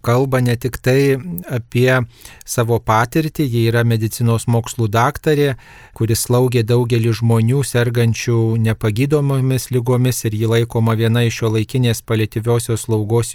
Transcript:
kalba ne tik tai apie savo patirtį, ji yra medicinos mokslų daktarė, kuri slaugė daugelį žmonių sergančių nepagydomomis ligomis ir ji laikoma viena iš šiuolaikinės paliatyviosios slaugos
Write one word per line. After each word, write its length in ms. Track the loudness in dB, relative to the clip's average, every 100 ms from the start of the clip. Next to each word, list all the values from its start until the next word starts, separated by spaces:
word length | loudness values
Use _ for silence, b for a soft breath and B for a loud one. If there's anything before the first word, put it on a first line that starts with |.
kalba 380 | 0 0 2 0
ne 140 | 0 0
tik 220 | -4 -4
tai 320 | 0 2 2 0 -4 -10
apie 580 | -8 -8 -4 0 2 2 0 B B B
savo 380 | -8 -4 0 -2
patirtį, 600 | 2 2 2 0 -2 -2 -2
ji 140 | 0 0
yra 160 | 2 2
medicinos 600 | 0 -2 -2 0 0 0
mokslų 380 | -2 -2 -4 -2
daktarė, 600 | 0 0 0 0 0 0 -2 B B B
kuri 220 | -6 -2 -2
slaugė 460 | 0 2 2 0 2
daugelį 460 | 0 2 0 0 0
žmonių 400 | 2 2 2 0
sergančių 760 | 0 0 0 2 0 0 0 0 2 0
nepagydomomis 1120 | 0 0 -2 0 0 2 0 0 0 -2 -2
ligomis 540 | -4 0 0 2 0 -4
ir 80 |
ji 140 | -2 0
laikoma 460 | 0 0 0 0 2
viena 240 | 2 2
iš 160 | 0 0
šiuolaikinės 640 | -2 -2 -2 0 0 -2
paliatyviosios 840 | -2 -2 -2 -2 0 -2 0 -4 -2
slaugos 420 | -2 0 0 0